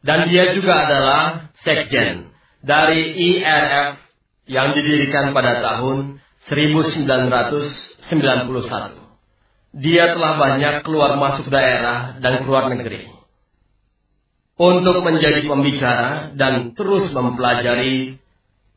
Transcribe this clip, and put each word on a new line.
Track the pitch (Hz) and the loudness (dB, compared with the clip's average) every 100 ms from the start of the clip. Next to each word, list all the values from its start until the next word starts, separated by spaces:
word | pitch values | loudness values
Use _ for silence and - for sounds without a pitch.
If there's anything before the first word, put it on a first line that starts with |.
Dan | 139 160 165 | 0 0 2
dia | 175 180 | 4 4
juga | 185 185 165 | 2 2 2
adalah | 151 139 135 147 160 160 - _ | 2 2 2 2 0 -4 -14 _
sekjen | - 156 147 135 110 90 87 _ _ _ | -2 -2 -2 -2 -2 -4 -14 _ _ _
dari | 135 147 156 160 160 | 0 2 4 2 -2
I | 165 175 185 | 0 0 2
R | 156 156 151 | 2 2 2
F | 139 143 139 _ _ _ _ - | 0 -2 -6 _ _ _ _ -6
yang | 131 135 294 | -2 0 0
didirikan | 151 147 139 143 139 | 0 0 0 0 0
pada | 139 123 120 | 0 0 0
tahun | 117 110 131 135 139 143 _ _ - | -2 -2 -2 -4 -6 -12 _ _ -6
seribu | 143 151 156 151 | 0 2 2 0
sembilan | 165 131 127 127 | -2 0 0 2
ratus | 123 123 147 147 135 - - - | 0 0 -2 -6 -10 -18 -20 -4
sembilan | 160 139 123 123 | 0 2 0 -2
puluh | 127 113 | -6 -6
satu. | 110 101 - - _ _ _ _ _ _ | -8 -10 -16 -20 _ _ _ _ _ _
Dia | 143 139 170 170 | -6 0 4 4
telah | 170 160 151 | 2 0 2
banyak | 139 135 147 147 156 | 2 2 0 -2 -2
keluar | 156 143 139 | 0 2 2
masuk | 139 139 131 | 0 -2 -2
daerah | 135 127 120 120 120 123 - | 2 2 0 -2 -4 -6 -4
dan | 127 127 131 | -2 -2 0
keluar | 135 131 | 0 0
negeri | 127 113 101 - - _ _ _ _ _ _ _ _ _ _ _ _ _ | -4 -6 -10 -14 -20 _ _ _ _ _ _ _ _ _ _ _ _ _
untuk | _ 175 180 180 180 | _ 4 4 2 2
menjadi | 170 160 151 147 147 | 0 2 2 0 0
pembicara | 139 143 139 127 123 120 151 156 139 | 0 0 0 0 0 -2 -4 -10 -2
dan | 135 131 117 - | 0 0 -4 -6
terus | 190 196 190 | -2 0 0
mempelajari | 139 123 123 123 123 120 120 131 131 131 131 _ _ _ _ _ | -2 -4 -2 0 0 0 0 0 -2 -4 -12 _ _ _ _ _